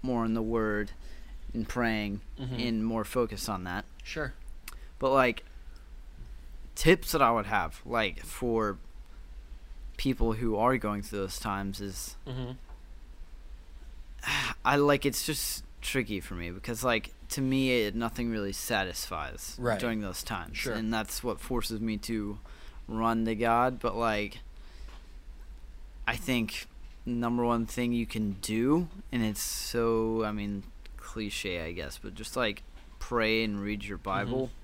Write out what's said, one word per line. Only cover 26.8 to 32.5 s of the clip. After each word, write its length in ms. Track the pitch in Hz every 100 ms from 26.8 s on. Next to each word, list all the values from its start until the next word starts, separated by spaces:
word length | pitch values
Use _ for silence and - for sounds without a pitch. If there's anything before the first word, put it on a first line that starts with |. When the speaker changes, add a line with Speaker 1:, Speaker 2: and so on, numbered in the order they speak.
| - - -
Speaker 1:
number 380 | 120 120 120
one 220 | 120 117 113
thing 260 | - 123
you 140 | 120 117
can 260 | 113 107 95
do, 460 | - 110 123 156 170 - -
and 140 | 123
it's 180 | 110 104
so, 840 | - - - 120 117 113 113 113
I 80 | 107
mean, 320 | 104 104 101 98 - - -
cliche, 680 | - - 107 - 101 87
I 100 | 82
guess, 260 | 85 71 -
but 160 | 101
just, 220 | 92 113 -
like, 260 | 117